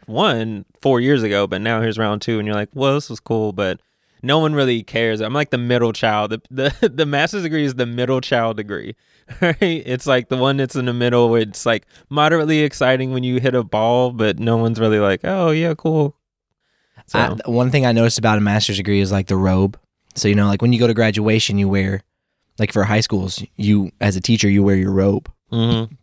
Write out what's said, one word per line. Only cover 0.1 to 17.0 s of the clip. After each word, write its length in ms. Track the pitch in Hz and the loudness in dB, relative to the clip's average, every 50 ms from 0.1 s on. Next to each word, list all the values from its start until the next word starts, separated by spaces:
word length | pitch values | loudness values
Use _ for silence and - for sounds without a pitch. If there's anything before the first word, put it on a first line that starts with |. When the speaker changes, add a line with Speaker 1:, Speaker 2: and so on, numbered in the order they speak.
| 110 127 196 214 139 113 113 113 110 101 95 - _ _ | -4 -2 0 0 0 -2 -4 -6 -8 -10 -12 -16 _ _
Speaker 1:
four 180 | - 139 131 120 | -2 0 0 2
years 220 | 120 131 147 131 | 2 2 2 2
ago, 240 | 110 107 101 101 101 | 0 0 0 0 0
but 160 | 92 95 92 | -2 -2 -4
now 180 | 104 113 117 113 | -4 -2 -2 -2
here's 180 | 113 113 107 110 | -2 -2 -2 -2
round 240 | 110 107 104 104 - | -2 -2 -2 -4 -4
two, 160 | - 117 110 | -4 -4 -2
and 80 | 104 107 | -2 -4
you're 80 | 107 | -4
like, 140 | 104 104 - - | -4 -6 -6 -6
"Well, 220 | 143 131 139 135 | -2 -2 0 0
this 120 | 147 143 - | -2 -4 -8
was 120 | 120 - | -14 -14
cool," 340 | - - 113 113 110 107 95 | -6 -4 -4 -2 -2 -4 -4
but 260 | 92 101 92 92 - - _ _ _ _ _ _ _ - | -2 -2 -4 -4 -6 -10 _ _ _ _ _ _ _ -4
no 160 | 127 143 156 | 0 0 2
one 160 | 160 156 151 | 2 2 0
really 260 | 147 139 127 123 113 | 0 0 0 0 -2
cares. 400 | 104 - - 113 117 113 110 107 | -4 -4 -4 -2 0 0 -2 -2
I'm, 120 | 110 107 127 | -4 -4 -2
like, 180 | 147 151 - | -2 -2 -2
the 60 | - 123 | -2 -4
middle 340 | 120 120 123 120 120 117 107 | -2 0 0 2 2 0 0
child. 380 | - - 113 107 104 104 104 | 0 0 0 0 0 -2 -2
The, 100 | 110 113 - _ | -6 -8 -10 _
the, 400 | 127 131 131 143 135 - - 214 | -8 -4 -4 -4 -2 0 -2 -2
<laughs> 40 | 123 | 0
the 100 | 135 160 | 0 -2
master's 380 | 147 143 143 151 170 - 208 180 | -2 0 -2 -2 -2 -2 -4 -6
degree 220 | 160 151 160 147 | -4 -2 -2 -2
is 100 | 139 127 | -2 -2
the 120 | 123 123 120 | -4 -4 -4
middle 340 | 117 120 123 123 135 131 | -2 -4 -2 -2 -2 -2
child 360 | 123 - 135 120 113 113 113 104 | -2 -2 -2 0 0 -2 -4 -6
degree, 380 | 107 104 104 76 55 - 113 - _ _ _ _ | -8 -8 -8 -10 -8 -12 -16 -18 _ _ _ _
<laughs> 240 | _ _ - - | _ _ -6 -2
right? 140 | 185 175 160 - | -2 -2 0 0
It's, 440 | 208 180 165 160 - - 127 127 - | 0 -2 -2 -4 -4 -6 -6 -6 0
like, 240 | 143 135 127 120 - | 0 0 0 0 -2
the 80 | 131 127 | -2 0
one 200 | 127 135 139 139 | 0 0 0 0
that's 180 | 135 123 - | -2 -4 -4
in 100 | 127 123 | -4 -4
the 80 | 127 120 | -4 -2
middle 360 | 120 123 123 120 120 120 117 | 0 0 2 4 4 4 4
where 120 | 117 117 | 4 2
it's, 240 | 110 104 101 - - | 0 -2 -6 -6 -2
like, 220 | 120 113 104 - _ _ - _ _ | -2 -2 -2 -4 _ _ -20 _ _
moderately 500 | 139 147 151 156 165 165 156 151 160 151 | -2 0 2 2 2 2 2 2 2 2
exciting 540 | 151 147 - - 135 127 131 131 131 127 131 | 2 0 0 0 2 2 2 2 0 -4 -4
when 100 | 127 127 | -4 -2
you 160 | 127 127 127 | -2 -2 0
hit 160 | 120 135 127 | 0 2 0
a 80 | 127 117 | 0 -2
ball, 480 | 95 - 107 110 113 120 123 127 123 | 0 -2 0 2 2 2 2 2 0
but 260 | 123 113 110 107 98 - | 0 0 0 0 0 0
no 200 | 113 117 117 113 | 0 0 0 2
one's 220 | 113 113 113 110 | 2 0 0 0
really 200 | 113 110 107 107 | 0 2 2 2
like, 220 | 104 98 98 87 - | 2 2 0 0 -2
"Oh, 260 | - 190 190 175 165 | -4 -2 0 0 0
yeah, 240 | 156 156 165 170 160 | 0 0 0 -2 -4
cool." 420 | - - 160 160 156 147 143 - _ _ _ _ _ _ _ _ _ _ _ _ _ _ _ _ - | -2 -2 -2 0 0 0 -2 -4 _ _ _ _ _ _ _ _ _ _ _ _ _ _ _ _ -20